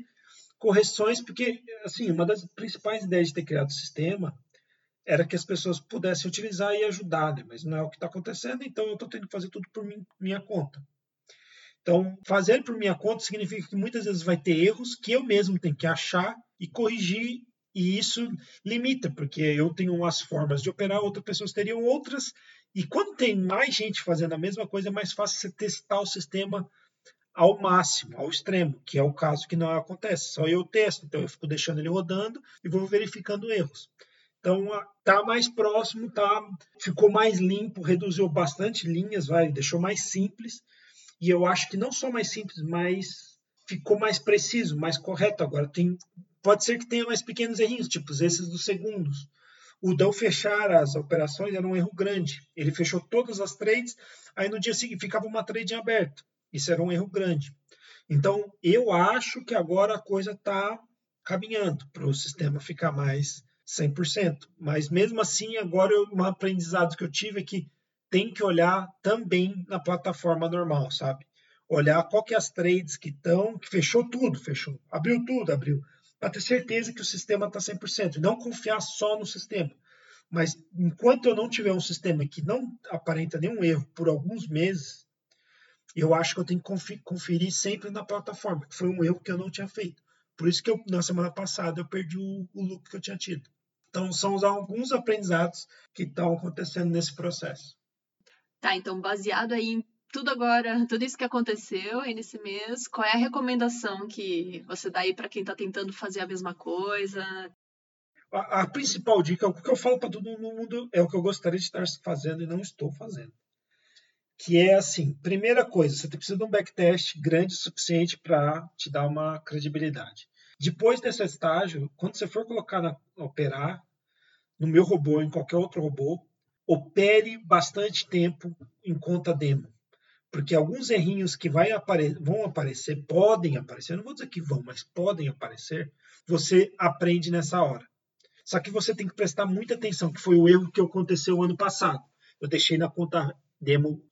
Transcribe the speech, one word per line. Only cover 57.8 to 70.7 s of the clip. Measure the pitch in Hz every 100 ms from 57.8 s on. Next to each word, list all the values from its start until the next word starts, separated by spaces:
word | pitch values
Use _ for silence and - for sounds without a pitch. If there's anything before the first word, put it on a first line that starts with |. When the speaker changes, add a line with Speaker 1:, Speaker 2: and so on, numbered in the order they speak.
| - - -
Speaker 1:
Então, | 143 185 202 202 -
eu | 175 226 233
acho | 175 190 254 - 254
que | - 220
agora | 165 185 208 208
a |
coisa | - 196 190 190
tá | 202 196 202 226 - _ _ _
caminhando | - 185 220 220 190 143 -
pro | - 139
sistema | 139 - - 151 143
ficar | - 151 165
mais | 143 143 139 143 - - _ -
cem | - 147
por | 143 165
cento. | 208 180 143 - _
Mas | 151 151 147
mesmo | 175 220 220
assim, | 214 - 220 226
agora | 180 185 202
eu, | 208 202
um | 190
aprendizado | 185 185 196 185 165 180 170 -
que |
eu | 170
tive | - - 196
é |
que | - 190 - _ _ _ _
tem | 185 226
que | -
olhar | 196 170 175 190 185 _
também | 190 226 185 180 185 190 180
na | 185
plataforma | 175 175 190 - 170 165 165
normal, | 175 165